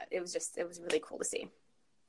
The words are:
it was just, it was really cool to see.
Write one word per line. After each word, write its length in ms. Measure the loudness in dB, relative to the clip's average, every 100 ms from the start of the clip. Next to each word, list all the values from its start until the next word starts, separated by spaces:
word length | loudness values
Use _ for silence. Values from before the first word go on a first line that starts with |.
| 0
it 100 | 0
was 100 | 0
just, 260 | 0 0 -2
it 80 | -2
was 120 | -2
really 220 | 2 2
cool 140 | 2 -2
to 80 | 0
see. 220 | 0 -2 -12 _ _ _ _